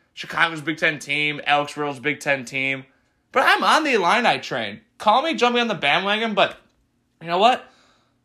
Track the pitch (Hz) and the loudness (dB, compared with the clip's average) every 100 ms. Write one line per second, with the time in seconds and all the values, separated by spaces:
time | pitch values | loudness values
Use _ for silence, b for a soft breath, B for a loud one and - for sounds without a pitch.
0 | _ - - 156 165 160 147 156 165 151 | _ -16 -8 0 0 0 -6 -2 -2 -2
1 | - 147 147 147 131 147 143 147 147 131 | -6 -4 -2 -4 0 0 0 -4 -6 -4
2 | 143 147 151 139 120 135 135 135 131 _ | -6 -4 -2 -4 -4 -6 -4 -6 -10 _
3 | _ _ _ 254 311 392 196 277 302 226 | _ _ _ 0 2 2 4 2 2 2
4 | 170 220 214 135 - 135 107 104 _ - | 2 2 2 0 -2 -6 -6 -10 _ -2
5 | 214 240 330 233 240 240 233 170 143 165 | 2 2 2 0 2 2 -2 -2 0 0
6 | 196 214 226 196 156 - _ _ _ _ | 0 -2 -2 0 0 -2 _ _ _ _
7 | _ _ 165 175 226 262 - b b b | _ _ -4 2 4 2 -4 b b b
8 | b b | b b